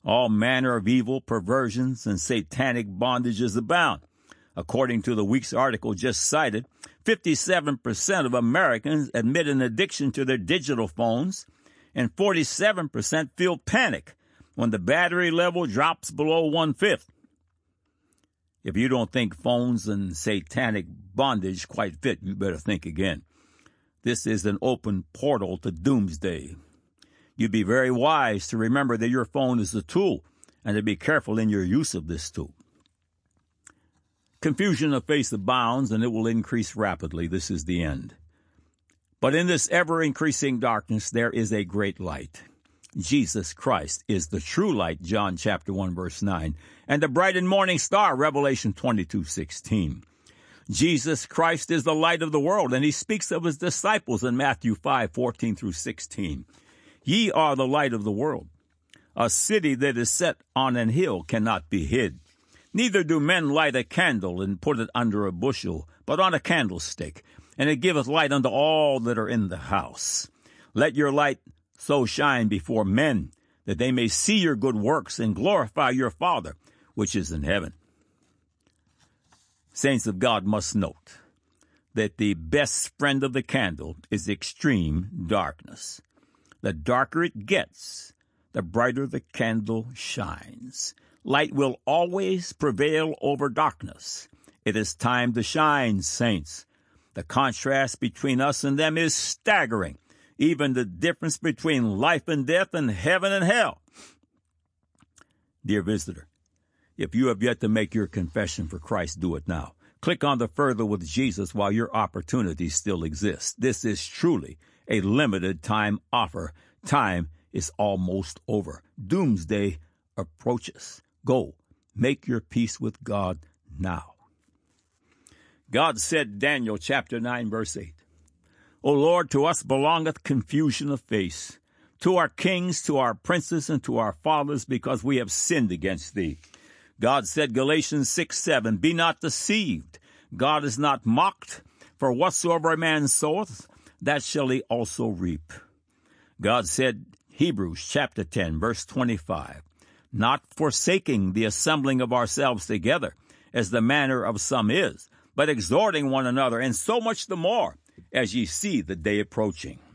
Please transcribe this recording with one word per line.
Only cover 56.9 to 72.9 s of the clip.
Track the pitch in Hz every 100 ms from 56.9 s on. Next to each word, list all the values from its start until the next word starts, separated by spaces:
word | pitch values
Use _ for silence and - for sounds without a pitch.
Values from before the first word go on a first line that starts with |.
| _
"Ye | - 196 220
are | - 156
the | 131 131
light | 147 139
of | 117
the | 104
world. | 101 147 107 76 _ _ _ _ - _
A | - 117
city | - - 214 156
that | 127 139 117
is | 117
set | - 170 - _
on | 127 131
an | 123 110
hill | 131 180 92
cannot | 82 113 110 95 -
be | 98
hid. | 71 127 101 65 _ _ _ _ _
Neither | - 240 196
do | 160 160
men | 147 180 147
light | 151 151
a | 127
candle | - - 180 113 90 87
and | 98 95
put | - 123
it | 113
under | 120 120 104
a | 101
bushel, | 87 127 127 95 80 78 _
but | - 151
on | 185
a | 165
candlestick, | - 170 110 87 - - 78 - _ - _ -
and | 143
it | 139
giveth | 175 151 123
light | 156 147
unto | 139 127
all | 113 151 156 147 135
that | 117 117
are | 107
in | 117 95
the | 90
house. | - 98 60 - - - - _ _ _ _
Let | 110 156
your | 127 143
light | 143 143 135 - _ _ _
so | - 143
shine | 117 - 147 127 107
before | 98 - 110
men, | 98